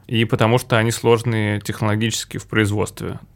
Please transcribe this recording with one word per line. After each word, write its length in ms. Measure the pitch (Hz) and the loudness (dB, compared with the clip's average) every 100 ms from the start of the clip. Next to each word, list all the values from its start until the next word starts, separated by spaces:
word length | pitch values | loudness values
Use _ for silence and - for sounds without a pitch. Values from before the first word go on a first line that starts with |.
| - | -4
и 180 | 113 113 | -2 0
потому, 320 | 117 110 123 | 2 4 2
что 180 | - 113 | 2 0
они 140 | 113 | 2
сложные 680 | - 113 113 117 110 104 104 | 0 2 2 2 -2 -2 -2
технологически 760 | 101 - 107 107 113 - - - | -4 -4 -2 0 -2 -4 -8 -12
в 80 | - | -2
производстве. 720 | 113 104 104 92 - - - - | 0 2 0 -4 -6 -10 -10 -14